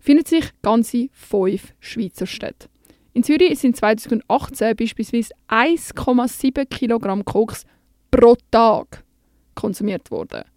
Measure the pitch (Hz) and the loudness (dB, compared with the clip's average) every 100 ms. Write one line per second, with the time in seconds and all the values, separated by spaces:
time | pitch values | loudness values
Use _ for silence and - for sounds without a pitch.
0 | - 294 - 330 - _ 202 226 226 240 | 6 4 4 0 -2 _ 0 0 0 -2
1 | 254 _ - 208 190 196 - _ - - | -6 _ -6 -2 0 -2 -10 _ -16 -8
2 | 196 - 190 - - - - _ _ _ | -8 -8 -10 -10 -14 -16 -20 _ _ _
3 | _ - 240 302 359 302 262 240 214 220 | _ -4 0 4 2 2 0 0 0 0
4 | - 226 - 240 - - 220 220 226 - | -2 -6 -2 -2 -2 -4 -2 0 -4 -6
5 | 220 233 220 - _ 220 269 339 - - | -4 -4 -4 -10 _ 0 2 0 -4 -8
6 | - 247 247 - 269 262 277 - 247 233 | 0 0 0 -2 -2 -2 -6 -6 -2 -2
7 | 202 196 196 196 220 - - _ _ _ | -2 -6 -4 -2 -2 -4 -18 _ _ _
8 | _ 254 240 240 _ 214 226 208 - - | _ 6 6 6 _ 2 4 2 -4 -20
9 | _ _ _ _ _ - 208 190 202 185 | _ _ _ _ _ -8 -8 -4 -4 -6
10 | - 87 82 57 - | -8 -10 -10 -12 -16